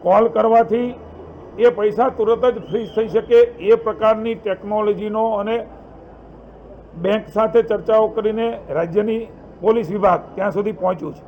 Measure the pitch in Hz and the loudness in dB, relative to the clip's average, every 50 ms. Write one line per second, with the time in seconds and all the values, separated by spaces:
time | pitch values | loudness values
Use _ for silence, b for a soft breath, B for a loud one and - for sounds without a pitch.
0 | - 175 185 208 226 233 226 220 220 226 226 233 233 226 214 240 247 247 247 - | 2 4 4 4 4 2 2 0 2 4 4 4 4 4 0 -2 -2 -4 -6 -12
1 | - - - - - - - - - - - 190 226 240 - 175 208 214 - 190 | -18 -20 -20 -18 -18 -18 -18 -20 -20 -18 -2 4 4 4 4 4 0 0 2 2
2 | 247 262 254 - 220 214 233 226 247 247 240 214 156 139 170 233 226 185 - 214 | 0 0 0 0 2 2 2 2 2 0 0 0 -10 -6 -6 -6 -6 -4 -2 -4
3 | 226 214 160 220 220 - 240 233 240 233 - - 170 202 226 226 226 220 208 214 | -2 0 -2 -2 0 4 6 6 6 4 2 -4 2 2 2 2 2 -6 -4 0
4 | 220 220 220 220 220 226 226 226 - 208 190 190 - 202 214 214 214 208 202 180 | 2 2 2 2 -2 -6 -6 -4 -4 -6 -6 -6 -6 -4 -2 0 0 0 -2 -2
5 | 208 214 208 220 220 226 220 202 202 220 226 233 220 - - - - - - - | -4 -6 -2 -2 -2 -2 -2 -4 -2 -4 -4 -4 -6 -10 -16 -20 -20 -20 -20 -20
6 | - - - - - - - - - - - - - - - - - - - 165 | -20 -20 -20 -20 -20 -20 -20 -20 -20 -20 -20 -20 -20 -20 -20 -20 -20 -20 -14 -6
7 | 170 190 208 214 208 - - 208 220 220 226 233 226 226 214 202 160 - 220 220 | -2 -2 -2 -2 -4 -4 -2 -2 -2 2 2 2 2 2 -4 -4 0 2 2 2
8 | 220 214 214 226 208 214 214 220 226 233 233 220 - - 135 156 170 170 165 208 | 2 2 -2 -4 -4 -2 -2 -2 -4 -4 -6 -8 -10 -6 -4 -4 -4 -2 -2 -2
9 | 208 226 220 226 226 - - - - - - - 175 208 220 233 208 151 202 208 | -2 0 -4 -4 -6 -10 -18 -20 -20 -20 -16 -2 0 0 2 2 0 -4 -4 0
10 | 190 196 175 160 - - - - 190 202 165 196 196 214 202 - 180 185 185 160 | 2 2 2 2 -2 -10 -8 -4 -4 -4 -2 -2 -4 -4 -6 -2 -2 -4 -2 -4
11 | 151 151 135 - - | -8 -12 -12 -14 -20